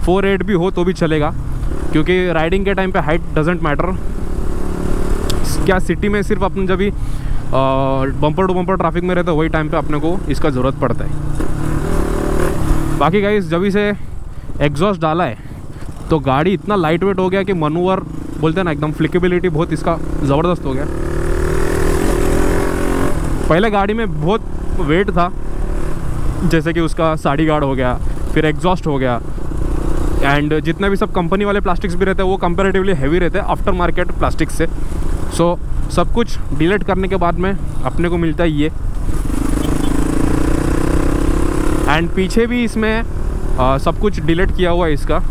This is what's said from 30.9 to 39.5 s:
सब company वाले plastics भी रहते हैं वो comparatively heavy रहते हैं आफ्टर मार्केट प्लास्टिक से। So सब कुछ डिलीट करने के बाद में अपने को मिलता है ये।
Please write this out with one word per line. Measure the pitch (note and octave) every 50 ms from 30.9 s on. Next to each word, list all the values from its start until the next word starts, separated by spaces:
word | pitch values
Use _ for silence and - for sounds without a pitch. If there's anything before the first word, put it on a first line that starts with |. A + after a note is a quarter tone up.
| G3
सब | F#3 G#3+ G3+ -
company | G3 F3 E3 F#3+ G3 G3+
वाले | G3+ G3 G3+
plastics | G3 G3+ F3 E3+ - G3 E3+
भी | F3 G3
रहते | F#3+ F#3+ F#3+ G3
हैं | F#3
वो | F#3+
comparatively | F#3 - F3 F3 E3+ F#3+ G3 F#3 G3 F#3 G3 F#3+
heavy | C#3+ C3+ C#3 D#3+ F3
रहते | F3+ D#3+ - F#3+
हैं | -
आफ्टर | - E3 - - G#3+
मार्केट | F#3 F3+ F3 E3+ D#3 F3+ F3+ F3
प्लास्टिक | - - - B2+ B2 - D#3+ D3
से। | - - D#3 - - - - - - - - - - - - - -
So | - E3 F3 F3 - - - - - - -
सब | - F3+ F3 - -
कुछ | A3+ A#3+ - - - - - C#3+
डिलीट | D3+ D#3 E3+ G3+ G3+ F3+
करने | - F#3+ F3 F#3+
के | F3+ G3
बाद | F#3 F3 E3+ E3+
में | E3+ F3 F#3+ G3 E3 - - - - -
अपने | C3 - - E3 F3
को | E3+
मिलता | F3 E3+ E3 D3 D3 F3
है | E3+
ये। | D#3 C#3+ D3 D#3 D#3 - - - - - - - - - - - - - - -